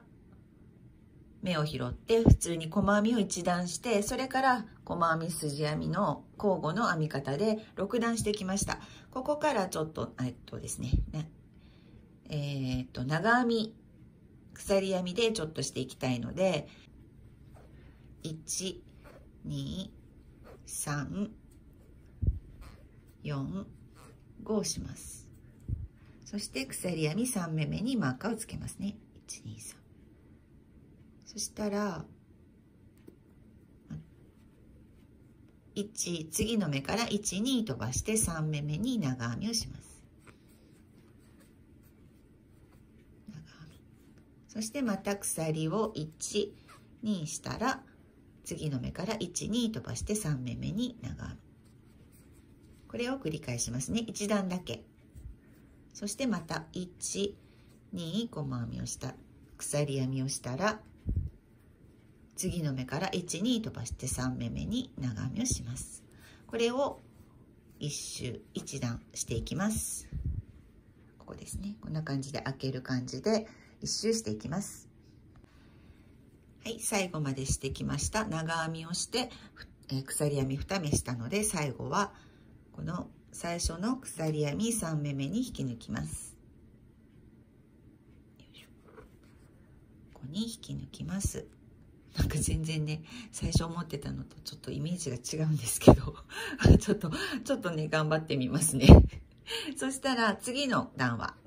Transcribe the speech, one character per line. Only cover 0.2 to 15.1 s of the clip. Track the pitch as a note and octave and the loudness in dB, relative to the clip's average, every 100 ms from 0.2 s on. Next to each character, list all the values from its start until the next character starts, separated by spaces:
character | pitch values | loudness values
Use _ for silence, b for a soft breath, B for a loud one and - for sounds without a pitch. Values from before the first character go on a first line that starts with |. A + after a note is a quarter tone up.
| - - - - - - - - - - - - | -20 -20 -20 -20 -20 -20 -20 -20 -20 -20 -20 -8
目 | F#3+ D#3+ | -2 0
を | D3+ | 0
拾 | C3 B2 | 0 -4
っ | |
て、 | - - A3+ | -4 2 6
普 | A3+ | 10
通 | - F3 E3 | 10 8 -2
に | D#3+ | 0
細 | G3+ F#3+ | 4 6
編 | G#3 | 6
み | A3 A#3+ | 6 4
を | |
一 | F#3+ F3+ | 2 2
段 | F3+ F3 F3 | 2 2 0
し | - | -2
て、 | B3 G#3 | 2 2
そ | G#3 B3+ | 2 0
れ | C4 | 0
か | C4 | 4
ら | C4+ A#3+ - B - | 4 4 0 B -6
細 | E3+ E3 | 2 4
編 | E3 | 4
み、 | D#3+ | 0
筋 | D#3+ D3+ C#3+ D3+ | -2 -4 0 0
編 | D#3 | 0
み | D#3 | 0
の | E3+ F3+ C3+ - - | 2 2 0 -6 0
交 | G#3 F3 | 2 2
互 | D3+ | 2
の | F#3+ G#3+ | 2 2
編 | D#3+ | 2
み | D#3 | 0
方 | C#3 C3 D3+ | 0 -2 2
で | A3 G#3+ - - | 2 2 -4 -6
六 | G3+ A#3+ | -2 0
段 | A#3 A3+ | 2 2
し | |
て | G#3+ | 0
き | G#3 F#3 | -2 -2
ま | G3+ | -2
し | - | -2
た。 | - B B B | -4 B B B
こ | B3+ | -6
こ | C4 D4 | -2 2
か | D4+ | 2
ら | A#3 F#3 | 2 0
ち | E3 | -2
ょ | D#3 | -4
っ | |
と、 | - A#2 - | -4 -6 -4
え | B2+ | -4
っ | - - | -6 -12
と | A2 | -10
で | A#2+ | -8
す | - | -6
ね、 | B2 - - | 2 2 2
ね、 | D#3 D#3 - - B B B B B B - - | -4 -8 -12 -20 B B B B B B -20 -8
え | D3+ | -4
ー | C#3+ C#3 C3 B2+ B2+ | -4 -2 -2 -2 -4
っ | |
と、 | - | -6
長 | C3 D#3+ G#3 B3 | -2 2 4 4
編 | A#3+ | 4
み、 | A3+ A3 - - - - - - - - | 2 0 -6 -20 -20 -20 -20 -20 -20 -20
鎖 | - - G3 F#3+ | -12 2 4 4
編 | F#3 | 0
み | F3+ | 0